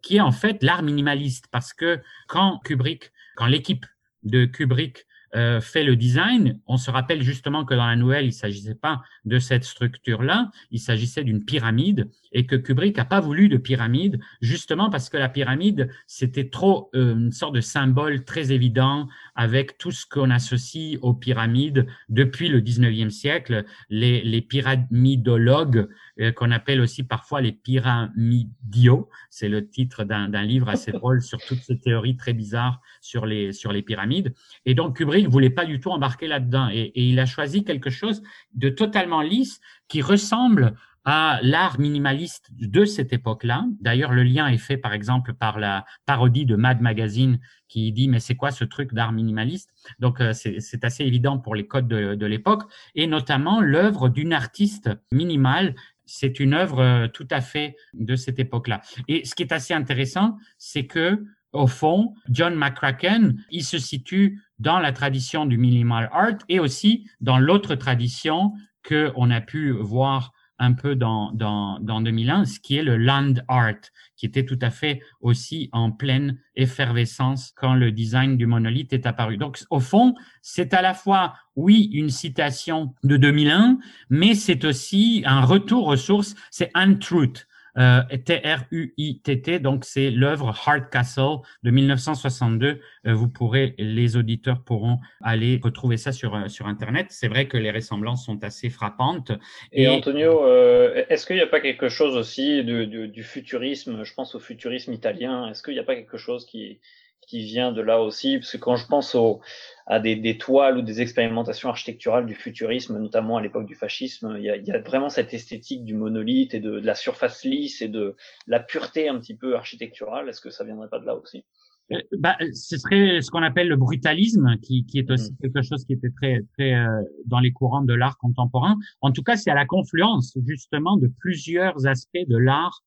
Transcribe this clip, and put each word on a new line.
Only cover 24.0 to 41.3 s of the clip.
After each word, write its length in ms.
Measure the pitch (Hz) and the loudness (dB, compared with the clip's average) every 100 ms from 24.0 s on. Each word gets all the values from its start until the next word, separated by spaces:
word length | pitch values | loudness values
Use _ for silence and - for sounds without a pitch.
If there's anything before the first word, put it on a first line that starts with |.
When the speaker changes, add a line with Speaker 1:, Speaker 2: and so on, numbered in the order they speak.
| 123 123 | 2 2
Speaker 1:
les 180 | 110 113 | 0 -2
pyramidologues, 1500 | - 135 135 131 123 120 131 135 117 117 117 143 156 117 101 - - - | -2 -2 0 0 0 2 4 2 2 4 4 4 4 2 0 -8 -20 -4
euh, 140 | 113 | -4
qu'on 180 | 113 120 | 0 0
appelle 300 | 117 - 135 | 0 0 2
aussi 240 | 120 - | 2 -2
parfois 360 | 127 120 - 147 | -6 -6 -4 -2
les 120 | 120 | -2
pyramidiaux. 1600 | 107 - 131 127 120 117 - 113 123 110 - 113 110 123 127 - - - | -4 -2 0 0 0 -2 0 0 0 -2 -10 -6 4 6 6 0 -18 -20
C'est 200 | - 104 | -8 -4
le 200 | 104 104 | -4 -4
titre 340 | - 127 - | -6 -6 -4
d'un, 260 | 101 107 101 | -4 -4 -2
d'un 140 | 101 | -4
livre 260 | 107 127 120 | -2 0 0
assez 220 | 104 - | -4 -4
Speaker 2:
<laughs> 80 | 101 | -4
Speaker 1:
drôle 220 | 123 127 | 0 0
sur 160 | 127 113 | -2 -12
toutes 240 | - 127 | -8 -10
ces 160 | - 120 | -4 -4
théories 380 | 127 113 117 127 | 0 0 -2 -4
très 160 | - | -4
bizarres 480 | 113 104 117 123 123 _ _ | -6 -4 -2 -2 -4 _ _
sur 260 | - 120 110 | -10 -6 -4
les, 260 | 107 101 | -4 -6
sur 180 | 98 104 | -6 -4
les 120 | 101 | -6
pyramides. 520 | 101 101 101 165 160 - _ - 127 | -4 -4 -2 -2 -4 -8 _ -8 0
Et 80 | |
donc 220 | 127 165 127 | 0 0 -2
Kubrick 240 | 147 170 185 | 2 2 4
voulait 220 | 127 131 | 6 6
pas 160 | 131 170 | 4 -4
du 140 | 143 | -4
tout 100 | 185 | -4
embarquer 380 | 175 135 123 160 | -2 -4 -4 -4
là-dedans, 400 | 147 123 131 123 | -2 0 0 0
et, 100 | 107 110 | -2 -4
et 140 | 127 123 | 0 2
il 100 | 127 | 4
a 80 | 127 | 2
choisi 380 | 139 147 190 | -2 -2 -2
quelque 260 | 202 147 135 | -2 -4 -4
chose 320 | 127 208 214 - - _ | -4 -4 -6 -8 -20 _
de 160 | 117 135 | -2 -2
totalement 500 | 135 214 208 180 160 | 0 0 0 0 0
lisse 400 | 156 220 262 - _ _ _ | 0 0 -2 -6 _ _ _
qui 120 | 156 | -4
ressemble 760 | 135 202 208 226 254 196 117 107 _ _ | 2 2 2 2 4 6 4 0 _ _
à 360 | - 151 156 | -2 2 2